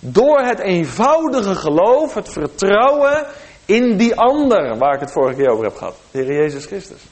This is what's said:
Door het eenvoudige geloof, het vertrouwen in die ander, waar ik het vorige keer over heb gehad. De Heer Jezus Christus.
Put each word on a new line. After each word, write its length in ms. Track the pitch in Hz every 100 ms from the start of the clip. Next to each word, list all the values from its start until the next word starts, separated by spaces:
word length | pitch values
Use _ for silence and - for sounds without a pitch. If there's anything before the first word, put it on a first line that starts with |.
| 127
Door 360 | 127 269 294
het 180 | 247 233
eenvoudige 960 | 202 175 156 - 247 320 311 262 196 175
geloof, 580 | 156 147 202 262 311
het 160 | - 190
vertrouwen 960 | - 147 - 196 202 262 294 277 294 285 - - - -
in 320 | 214 247 196
die 180 | 233 -
ander, 640 | 233 294 285 208 135 113
waar 160 | 139
ik 60 | 139
het 120 | 139
vorige 240 | - 131 131
keer 140 | 135
over 160 | 113 107
heb 100 | -
gehad. 200 | 90 - _
De 120 | 135
Heer 100 | 131
Jezus 320 | 147 151 143 -
Christus. 360 | 196 - - -